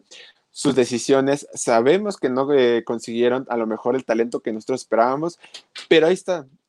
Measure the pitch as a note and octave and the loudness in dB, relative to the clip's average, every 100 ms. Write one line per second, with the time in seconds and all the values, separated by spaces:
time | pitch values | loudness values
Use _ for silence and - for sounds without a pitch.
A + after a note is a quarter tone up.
0 | - - - _ _ - C#3+ C3 A#2+ A#2+ | -8 -20 -20 _ _ -4 0 0 0 -2
1 | - C3+ C3+ C#3 - - - A#2 B2+ F#3+ | 0 2 2 -2 -6 -8 0 2 4 2
2 | G#3 - C3+ B2+ C#3 C#3+ A#2+ A#2 - A#2 | -2 -4 -4 -2 2 4 4 2 -2 -8
3 | - A#2 A#2+ B2+ C3 A#2+ A2 G#2 B2 B2+ | -6 0 0 0 -2 -4 -4 -4 -2 -4
4 | - A2+ A#2 C3 B2 A2 - B2+ - A2+ | -2 -2 -2 -4 -8 -8 -6 -8 -2 0
5 | A#2 - E3+ - - - _ - - D#3+ | 2 0 -6 -8 -20 -20 _ -20 2 4
6 | D#3+ F#3 - F3 C3+ _ | 4 0 -2 -6 -8 _